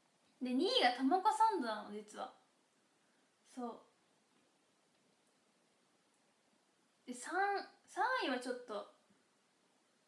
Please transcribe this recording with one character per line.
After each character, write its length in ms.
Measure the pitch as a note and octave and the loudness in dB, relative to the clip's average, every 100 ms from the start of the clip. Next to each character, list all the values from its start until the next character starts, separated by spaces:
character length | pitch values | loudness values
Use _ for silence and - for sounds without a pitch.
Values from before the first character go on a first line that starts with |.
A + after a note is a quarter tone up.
| _ _ _ _ | _ _ _ _
で、 140 | B3+ | -2
二 100 | B3+ | 2
位 180 | F#4 B4+ | 4 6
が 100 | B3+ | 4
た 100 | B3 | 4
ま 160 | C4+ F#4 | 4 4
ご 60 | G#4 | 4
サ 260 | G#4+ A4 G4 | 4 4 4
ン 20 | |
ド 60 | A#3 | -2
な 160 | G#3+ | -4
の、 100 | G#3 | -8
実 260 | G#3 G#3 G#3 | -12 -12 -12
は。 140 | F#3+ - _ _ _ _ _ _ _ _ _ _ _ | -12 -12 _ _ _ _ _ _ _ _ _ _ _
そ 120 | - A#3+ | -10 -10
う。 140 | - - _ _ _ _ _ _ _ _ _ _ _ _ _ _ _ _ _ _ _ _ _ _ _ _ _ _ _ _ _ _ _ - | -10 -18 _ _ _ _ _ _ _ _ _ _ _ _ _ _ _ _ _ _ _ _ _ _ _ _ _ _ _ _ _ _ _ -14
で、 60 | |
三、 200 | B3 - E4+ G4+ G4+ - - _ | -12 -6 -2 0 -2 -6 -16 _
三 160 | - A4+ B4+ | -2 -2 0
位 60 | F4 | -2
は 80 | B3+ | -4
ち 100 | B3+ | -6
ょ 40 | |
っ 120 | B3 | -8
と、 220 | - G3+ - - _ _ _ _ _ _ _ _ _ _ | -8 -12 -12 -18 _ _ _ _ _ _ _ _ _ _